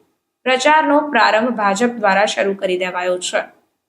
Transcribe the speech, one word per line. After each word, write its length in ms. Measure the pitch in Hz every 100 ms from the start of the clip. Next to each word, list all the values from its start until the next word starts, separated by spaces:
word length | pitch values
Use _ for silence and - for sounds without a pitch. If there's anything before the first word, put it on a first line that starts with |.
| _ _ _ _
પ્રચારનો 560 | 247 254 285 311 294 294
પ્રારંભ 500 | 294 240 208 214 247
ભાજપ 400 | 226 202 196 240
દ્વારા 360 | 240 208 196 208
શરૂ 280 | - 196
કરી 240 | 196 196 180
દેવાયો 400 | 185 180 180 180
છે. 240 | 185 214 - _ _ _